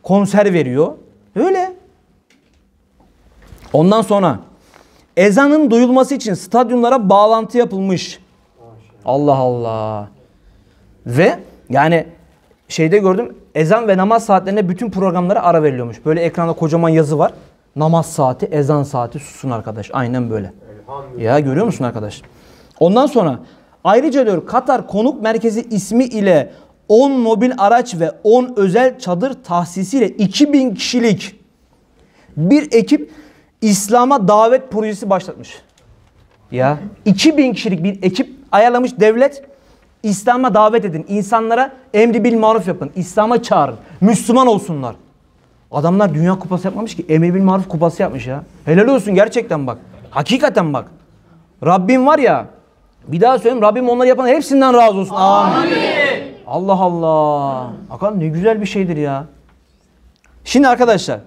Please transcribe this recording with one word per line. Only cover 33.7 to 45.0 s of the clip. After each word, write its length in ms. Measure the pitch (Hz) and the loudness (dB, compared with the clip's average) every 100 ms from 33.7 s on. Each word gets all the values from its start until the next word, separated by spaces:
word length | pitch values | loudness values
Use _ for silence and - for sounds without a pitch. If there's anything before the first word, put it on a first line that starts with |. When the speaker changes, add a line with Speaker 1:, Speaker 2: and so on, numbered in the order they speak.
| 196 202 240 247 277 180 | 0 2 2 2 2 4
Speaker 1:
davet 440 | 208 226 254 254 | 4 4 2 -2
projesi 380 | 214 214 202 202 | -6 -6 -6 -4
başlatmış. 520 | 190 - 135 117 - _ _ _ _ _ _ _ _ _ | -4 -4 -18 -20 -20 _ _ _ _ _ _ _ _ _
Ya 280 | 123 131 147 202 - | -2 -2 -2 -10 -4
iki 320 | 214 196 320 302 | 0 4 4 4
bin 160 | 254 | 0
kişilik 320 | 202 - 175 | 0 -4 -2
bir 180 | 185 196 | -4 -2
ekip 280 | 185 185 262 - - | -4 -2 -6 -10 -2
ayarlamış 480 | 202 240 240 247 - | 2 4 2 -2 2
devlet. 440 | 214 226 277 - - - _ _ _ _ | 2 4 0 -2 -20 -20 _ _ _ _
"İslam'a 520 | 214 196 247 247 262 | -6 -2 -2 0 2
davet 300 | 208 214 233 | 2 4 2
edin. 220 | 190 156 - | -2 -8 -6
İnsanlara 640 | 202 202 233 226 233 269 - _ | -6 -2 -2 0 -2 -2 -6 _
emri 300 | 208 233 214 | 2 2 2
bil 140 | 233 226 | 0 2
maruf 300 | 220 220 180 | 2 0 -2
yapın. 220 | 165 - 190 | -6 -8 -8
İslam'a 460 | - - 214 240 | -4 -2 0 0
çağırın. 340 | 240 190 139 113 - 156 | 0 0 0 -6 -20 0
Müslüman 460 | 196 214 - 240 254 | 2 2 2 2 4
olsunlar." 500 | 202 - 151 123 104 | 0 -2 -8 -8 -12